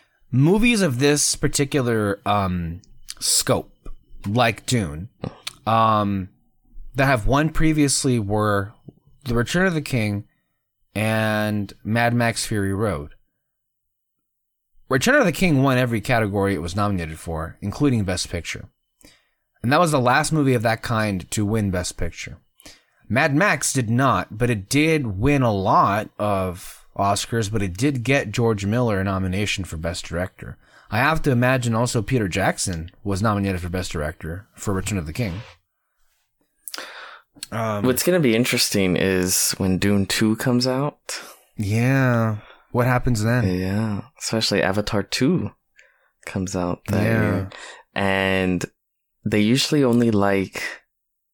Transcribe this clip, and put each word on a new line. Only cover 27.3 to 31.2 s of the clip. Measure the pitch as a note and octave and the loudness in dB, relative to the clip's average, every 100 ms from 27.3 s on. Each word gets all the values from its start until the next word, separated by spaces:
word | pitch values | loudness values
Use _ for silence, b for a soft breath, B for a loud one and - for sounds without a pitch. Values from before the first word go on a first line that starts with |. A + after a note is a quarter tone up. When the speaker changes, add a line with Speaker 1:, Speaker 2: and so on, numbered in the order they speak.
| A#2 G2+ | -2 -2
Speaker 1:
but | G#2+ | -2
it | G2+ F2 | -4 0
did | C#3+ C3+ | -2 0
get | A#2 C#3 A2 | 0 0 0
George | G#2+ A#2 G#2+ G2 | 0 0 0 0
Miller | A#2 A#2+ G2 | 0 0 0
a | |
nomination | F#2+ F#2+ F#2+ F#2 G#2 - | 0 -2 -2 -2 -2 -4
for | F2+ E2 | -6 -6
Best | E2+ D#2+ - | -6 -8 -8
Director. | E2 F2+ - - - b b b | -6 -6 -10 -18 -18 b b b
I | G#2+ | -2
have | C#3 D#3+ | 0 0